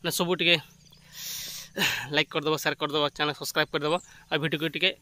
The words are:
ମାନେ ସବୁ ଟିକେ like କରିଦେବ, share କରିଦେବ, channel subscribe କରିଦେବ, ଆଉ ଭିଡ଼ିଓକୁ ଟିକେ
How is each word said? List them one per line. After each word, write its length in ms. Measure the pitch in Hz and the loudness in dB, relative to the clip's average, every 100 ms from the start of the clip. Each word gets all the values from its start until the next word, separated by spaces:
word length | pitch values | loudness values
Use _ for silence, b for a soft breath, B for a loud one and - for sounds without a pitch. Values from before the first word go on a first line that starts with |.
ମାନେ 100 | 170 - | -2 -2
ସବୁ 120 | 175 180 | 0 2
ଟିକେ 160 | 170 170 - - - - B B B B B B B - B B 127 | 4 4 0 -20 -20 -20 B B B B B B B -2 B B 0
like 160 | 151 156 | 0 0
କରିଦେବ, 220 | 160 147 156 | 0 0 0
share 140 | 156 147 | 0 -2
କରିଦେବ, 220 | 151 151 147 - | -2 2 0 0
channel 180 | 151 139 | -2 -2
subscribe 300 | 151 165 151 | -4 0 0
କରିଦେବ, 200 | 156 151 175 B B B | 0 0 0 B B B
ଆଉ 80 | 160 | 0
ଭିଡ଼ିଓକୁ 240 | 156 151 160 | 0 0 -2
ଟିକେ 160 | 156 185 180 | 2 0 0